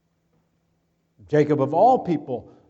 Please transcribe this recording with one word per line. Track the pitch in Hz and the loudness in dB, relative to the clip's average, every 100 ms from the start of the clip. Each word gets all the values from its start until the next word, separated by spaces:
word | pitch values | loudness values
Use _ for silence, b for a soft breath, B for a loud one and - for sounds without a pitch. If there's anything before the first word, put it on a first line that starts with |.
| _ _ _ _ _ _ _ _ _ _ _ _ 104 | _ _ _ _ _ _ _ _ _ _ _ _ -2
Jacob | 147 147 147 | 0 2 0
of | 135 160 | 0 2
all | 226 262 | 2 2
people | - 151 - 117 - B | -2 -6 -6 -12 -12 B